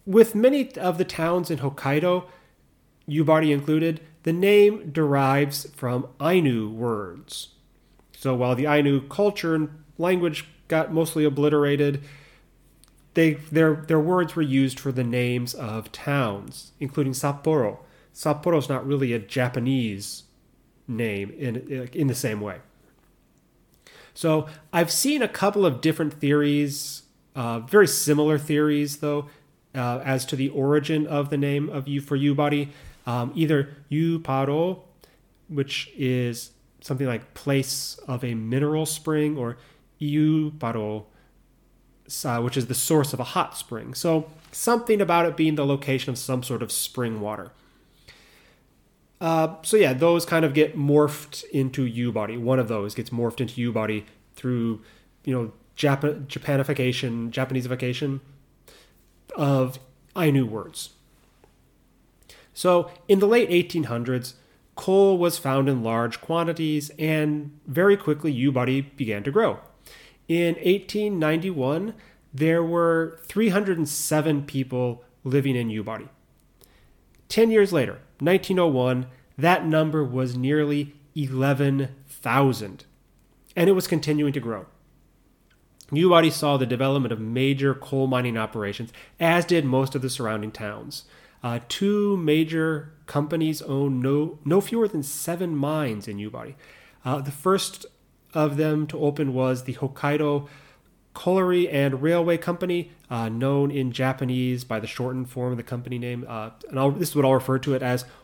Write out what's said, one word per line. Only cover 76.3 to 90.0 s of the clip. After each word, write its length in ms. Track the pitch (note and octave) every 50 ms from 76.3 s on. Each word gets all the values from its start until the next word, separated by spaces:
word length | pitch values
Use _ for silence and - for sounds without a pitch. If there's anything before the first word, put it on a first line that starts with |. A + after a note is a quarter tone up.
| _ _ _ _ _ _ - _ _ _ _ _ _ _ _ _ _ _ _ -
Ten 220 | - A3 A3+ A3+
years 200 | A3 G#3+ G3+ F#3+
later, 280 | F3+ D3+ A#2+ G2 G2 - - _ _ -
nineteen 400 | C#3 E3 F#3+ F#3 - - F#3+ F3+
oh 80 | F3 E3
one, 400 | C#3 B2+ B2 B2+ B2+ B2 B2+ B2+ - - _ _ _ -
that 280 | C#3 E3+ F#3 E3 -
number 380 | D#3+ D#3 D#3+ D#3 D#3 D3 D#3 D3
was 340 | B2 B2 B2+ C3 B2+ B2 B2+
nearly 560 | B2+ C3+ D3 D3+ D3+ D3 D3 D3 C#3+ C#3+ - - - _ -
eleven 760 | D3+ C#3+ C3 C3 B2+ C3+ C#3 C#3 C3 C#3+ C#3 C#3 C#3 C3+ B2+ - - - -
thousand, 800 | - - - A#2+ A#2+ C3+ C#3 C3+ A#2 G2+ G#2 G2 F#2 - - - _ _ _ _ _ _ _ _ _ _ _ - _
and 140 | F3 E3+ F#3+
it 40 | G3
was 140 | F#3 - -
continuing 460 | F3 D#3 C#3 D3+ D3+ D3 D3 C#3+ C#3
to 60 | D3
grow. 260 | A2+ A#2 A2 G2 F2+ - _ _ _ _ _ _ _ _ _ _ _ _ _ _ _ _ _ _ _ _ _ - - -
Yubari 400 | C#3+ D3 F3 F#3 F3 E3 E3 D#3+
saw 260 | - - D3+ D3 C#3+ C3
the 80 | C3
development 480 | A2+ B2+ A#2 C3+ C3+ C#3 C#3+ B2+ A2+ A#2
of 60 | G#2+
major 540 | A2 A2 A#2 B2+ C3+ C#3 C#3 C3+ C#3 C#3 C3
coal 340 | C3 - - C#3 C3+ C3+ C3
mining 300 | C3 B2 B2 A#2+ A2+ A2+
operations, 540 | A2 G#2+ - A2+ G#2 G2+ G2+ - A#2 A2+ - - - - _ -
as 260 | E3 E3 E3+ F3 E3+
did 180 | E3+ F3+ E3 D3
most 320 | C3 B2+ C3 C3+ C3+ -
of 60 | C#3